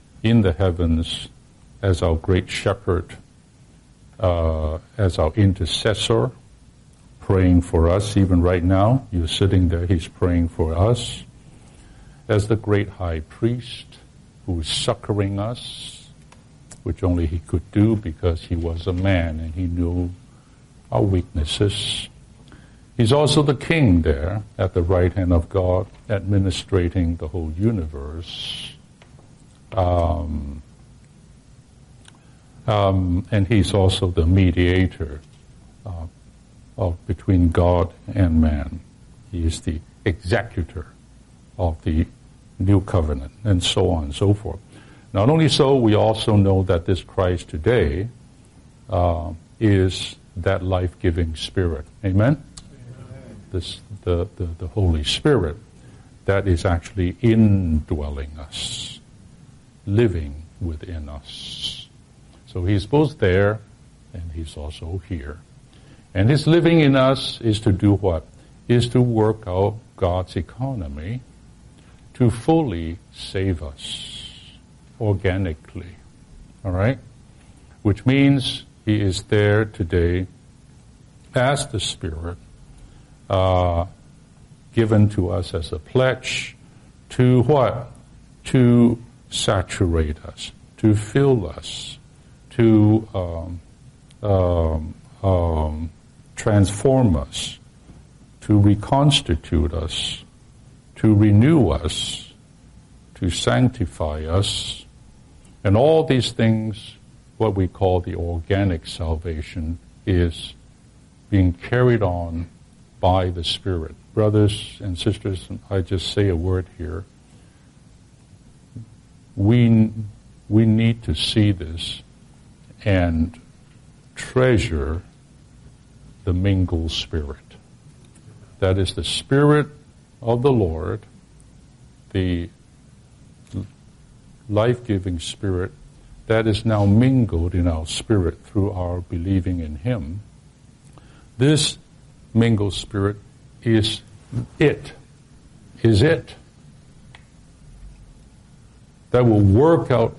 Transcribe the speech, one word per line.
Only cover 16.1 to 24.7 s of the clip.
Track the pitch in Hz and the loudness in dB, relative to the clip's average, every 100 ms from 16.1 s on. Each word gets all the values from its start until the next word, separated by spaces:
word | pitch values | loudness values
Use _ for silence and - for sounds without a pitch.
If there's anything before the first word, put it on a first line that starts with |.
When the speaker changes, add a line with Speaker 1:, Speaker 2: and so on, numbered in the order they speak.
| - - - - - - - | -20 -20 -20 -20 -20 -20 -14
Speaker 1:
which | - 80 | -10 -4
only | 92 87 80 | -2 -2 -2
he | 82 | -4
could | - 87 - | -6 -6 -4
do | 104 110 107 | 2 2 2
because | 82 78 90 82 | -4 -4 -2 -4
he | - 85 | -4 -6
was | 82 85 98 | -4 -6 -4
a | |
man | 87 98 90 82 80 | -2 0 0 0 -6
and | 82 | -8
he | 82 87 | -6 -4
knew | 85 85 90 87 90 - - _ - - - - | -2 -2 -2 -4 -8 -20 -20 _ -20 -20 -20 -6
our | 117 | 0
weaknesses. | 107 92 87 85 76 - 104 - - - - - - - - - - - - - | 0 0 -2 -6 -6 -2 -2 -2 -8 -10 -12 -18 -20 -20 -20 -20 -20 -20 -10 -2
He's | 113 | 2
also | 143 147 156 | 4 4 2
the | 147 | 2
king | 131 - 165 123 85 | 0 0 2 4 4
there | 80 69 80 104 - - | 2 0 -2 -6 -8 -4
at | 95 | -2